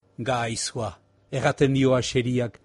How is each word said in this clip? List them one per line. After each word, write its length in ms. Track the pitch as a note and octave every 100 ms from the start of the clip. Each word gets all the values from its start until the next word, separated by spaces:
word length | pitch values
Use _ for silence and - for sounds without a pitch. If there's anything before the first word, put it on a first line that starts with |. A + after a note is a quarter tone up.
| _ -
"Gaizua," 720 | A#2+ B2+ A#2 A2+ - C3 G#2+ - _ _ _
erraten 440 | C3+ C#3 C#3 C#3
dio 220 | C3+ C3 B2+
aseriak 640 | A#2+ C3 B2 B2 A#2+ -